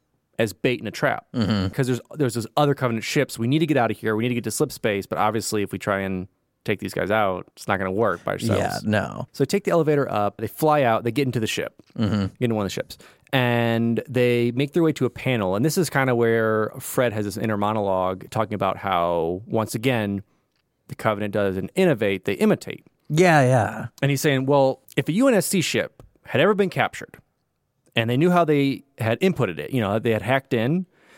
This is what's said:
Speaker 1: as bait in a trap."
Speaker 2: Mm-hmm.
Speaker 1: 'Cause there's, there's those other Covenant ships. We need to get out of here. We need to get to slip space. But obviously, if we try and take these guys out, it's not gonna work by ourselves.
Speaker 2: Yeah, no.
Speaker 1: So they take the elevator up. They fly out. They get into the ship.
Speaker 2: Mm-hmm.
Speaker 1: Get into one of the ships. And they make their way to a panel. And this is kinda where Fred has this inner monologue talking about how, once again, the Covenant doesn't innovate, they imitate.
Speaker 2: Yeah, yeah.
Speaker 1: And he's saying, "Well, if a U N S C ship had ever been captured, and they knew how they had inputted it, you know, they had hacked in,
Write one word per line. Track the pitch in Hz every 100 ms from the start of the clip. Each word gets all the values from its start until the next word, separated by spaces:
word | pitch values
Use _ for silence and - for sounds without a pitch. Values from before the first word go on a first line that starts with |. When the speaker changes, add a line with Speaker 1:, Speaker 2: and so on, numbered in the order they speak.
| _ _ _ -
Speaker 1:
as | 113
bait | - 131 123
in | 107
a |
trap." | - 147 - -
Speaker 2:
Mm-hmm. | 120 101 104 98
Speaker 1:
'Cause | - 127
there's, | 120 - -
there's | 131
those | 117 110 -
other | 147
Covenant | 139 127 113
ships. | - 151 131 -
We | 117
need | 151
to | 160
get | 139
out | 113
of | 107
here. | 113 110
We |
need | 123
to |
get | 117
to | 107
slip | - 151
space. | - 117 101 95
But | 78
obviously, | 107 110 - 107
if | 98
we | 98
try | - 98
and | 95 95 92 _ _ _
take | - 101
these | 98
guys | - 90
out, | 110 101 90 - -
it's | -
not | 95
gonna | 95
work | 95 110 85
by | -
ourselves. | 98 113 104
Speaker 2:
Yeah, | 95 -
no. | 107 104 71 50 -
Speaker 1:
So | -
they | 135
take | 202
the | -
elevator | 170 156 143 131
up. | 104 101 -
They | 110
fly | - 156 151
out. | 123 110
They | 117
get | 113 135
into | 117
the | 110
ship. | - - _ _ -
Speaker 2:
Mm-hmm. | 110 104
Speaker 1:
Get | 98 -
into | 123
one | 110
of | 95
the |
ships. | - - - - _ -
And | 135 123 120 117 117 117 113 -
they | 123 123 120 120
make | 120 143
their | 175
way | 160
to | 139 123
a |
panel. | - 131 120 95 98
And |
this | 151 170
is | 151
kinda | 143 131
where | 120 117 113 110 107 107 -
Fred | - - 120
has | 107
this | 104 101
inner | 113 104
monologue | 104 110 98 92 92 92 -
talking | 110 107
about | 104 98 -
how, | 98 92 87 87 82 92 110
once | 113 107
again, | 117 127 120 101 98 - _ _ _ _ _ -
the |
Covenant | - 113 101 104
doesn't | 104 101 92 92
innovate, | - 185 117 104 98 -
they |
imitate. | 202 220 156 - - _ _ -
Speaker 2:
Yeah, | 151 180 156
yeah. | 127 127 101 - 117 -
Speaker 1:
And | 139
he's | 139
saying, | 156 135 135
"Well, | 143 135 - - -
if | 139
a |
U | 180 269
N |
S | 208 -
C | 196
ship | - 117 73 - - _ -
had | 120
ever | 180
been | 202 190
captured, | 139 110 - - - _ _ _ _ _ _ _
and | - 117
they | 123
knew | 175
how | 180
they | 160 147 139 117 - -
had | 110 120
inputted | 190 147 107 78
it, | 73
you | 131
know, | 101 110
they | 117
had | 107
hacked | 113 135 -
in, | 120 117 175 185 _ _